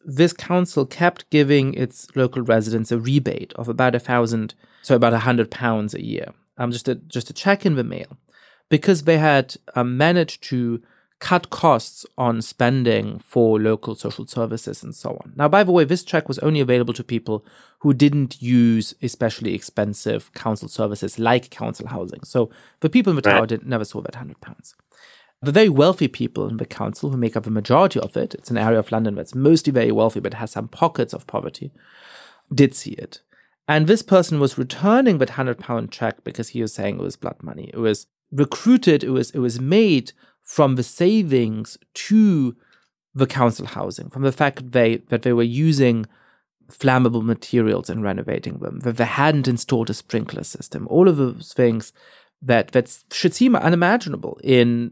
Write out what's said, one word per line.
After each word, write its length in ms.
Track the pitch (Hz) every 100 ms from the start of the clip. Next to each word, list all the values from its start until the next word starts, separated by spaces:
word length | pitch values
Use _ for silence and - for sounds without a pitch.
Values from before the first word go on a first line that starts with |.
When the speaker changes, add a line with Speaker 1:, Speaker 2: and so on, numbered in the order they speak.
Speaker 1:
this 300 | 156 135 170
council 520 | - - 180 180 147
kept 440 | 131 - 175 - -
giving 440 | 151 143 143 135
its 320 | - 123 - -
local 260 | 135 123 127
residents 500 | 117 113 107 110 110
a 80 | 117
rebate 540 | 120 139 127 - -
of 140 | - 117
about 260 | 117 127
a 40 | 120
thousand, 540 | - 123 117 110 110 - _ _
so 140 | -
about 180 | 123 117
a 60 | 113
hundred 300 | 120 120 113
pounds 440 | - 123 110 104
a 100 | -
year, 280 | 110 107 - - _ -
um, 140 | 120
just 160 | 120 135
a, 80 |
just 340 | 120 - 123 -
a 40 |
check 320 | - 196 202
in 100 | 196
the 80 | 139
mail, 340 | 117 - - - _ _ _ _ -
because 340 | 151 202 170
they 140 | 151 160
had, 360 | 156 139 131 - -
um, 220 | 127 123 127
managed 460 | 160 180 160 -
to 380 | - 127 120 117 _ _ _ -
cut 340 | - 180 -
costs 520 | - 165 117 - - - -
on 240 | 123 113
spending 800 | - - 120 131 120 107 104 -
for 400 | - 123 113 107
local 360 | 113 107 -
social 320 | 110 - - 113
services 560 | 120 113 117 - -
and 100 | 113
so 160 | - - -
on." 100 | -
Now, 120 | 135 147
by 160 | 196
the 80 | 185
way, 120 | 175
this 200 | 147 175
check 240 | - 165 -
was 100 | 127
only 200 | 151 151
available 340 | 127 123 120
to 100 | 120
people 400 | - 117 113 104 - _ _ _
who 160 | 147
didn't 480 | 131 147 143 131 -
use 500 | 120 123 117 113 - -
especially 540 | 123 - 113 - 110
expensive 760 | 110 - - 104 101 107 110 -
council 340 | - 113 107 107
services 500 | - 107 104 95 -
like 320 | 113 123 -
council 380 | - 113 - -
housing. 360 | 127 90 -
So 280 | - 127 110 - _ _
the 80 | 156
people 200 | 254 196
in 60 |
the 80 | 147 107
Speaker 2:
Right. 100 | 98
Speaker 1:
tower 100 | 113
did, 180 | 113
never 200 | 135 117
saw 160 | 104 104
that 140 | -
hundred 240 | 123 135 -
pounds. 360 | - - - _ _ _ - _ _ -
The 80 | 139
very 180 | 180 220
wealthy 380 | 135 165 185 139
people 400 | - 120 - 101
in 100 | 113
the 100 | -
council, 420 | - 107 - 143
who 80 | 127
make 180 | 117
up 100 | 110
the 40 | 110
majority 500 | 110 104 139 190 -
of 160 | -
it, 200 | - -
it's 160 | - -
an 80 | 117
area 180 | 110 113
of 140 | -
London 240 | 110 110
that's 180 | 98 -
mostly 400 | 127 143 160 147
very 180 | 127 117
wealthy 280 | 107 110 107
but 160 | 101
has 160 | 107 110
some 160 | - 113
pockets 460 | - 165 - -
of 100 | -
poverty, 460 | - - - - 139 _ _ _ - - - _ -
did 220 | 127 139
see 160 | - -
it. 300 | - - - _ _ _ _ -
And 200 | 156 156
this 160 | 220
person 360 | - 190 170 151
was 200 | 135 -
returning 580 | 127 - 196 247 254 156
that 140 | 127
hundred 260 | - 127 117
pound 340 | - 117 110
check 320 | - 113 -
because 260 | - - 110
he 120 | 120
was 120 | 110
saying 220 | - 101
it 80 | 90
was 120 | 92
blood 260 | - - -
money. 300 | 76 - -
It 60 | -
was 260 | 110 104 - _ -
recruited, 720 | 139 143 - 226 254 185 147
it 60 | 135
was, 220 | 127 120
it 80 | 139
was 200 | 123 120
made 540 | 131 202 214 139 - - _ _
from 320 | - - 139
the 80 | 127
savings 920 | 120 - 175 220 170 131 113 110 107 - _
to 600 | - - 214 208 160 127 - _ _ _ _ _
the 120 | 135 131
council 380 | 135 120 -
housing, 440 | - 95 95 - -
from 120 | 131
the 100 | 135
fact 260 | 127 143 -
that 140 | 127
they, 240 | 123 113 117 -
that 140 | 117
they 100 | 127
were 80 | 120
using 640 | 120 123 160 139 127 113 107 _ _ _ _ _ -
flammable 520 | - 135 127 123 117
materials 680 | 113 110 - 120 110 101 -
in 140 | 113
renovating 560 | 101 95 - - - -
them, 220 | - -
that 160 | 123 113
they 80 |
hadn't 420 | 117 - 151 147 131
installed 420 | 120 - 120 113
a 40 |
sprinkler 500 | 110 - 110 - -
system, 440 | - - - - -
all 180 | 160 185
of 100 | 147
those 360 | 127 117 -
things 400 | - 120 113 - _ _ _ _ _
that, 280 | 127 117 -
that 280 | 131 - - -
should 240 | - 185
seem 200 | - 254
unimaginable 840 | 233 165 175 175 233 170 151 - -
in, 480 | - 123 120 117 120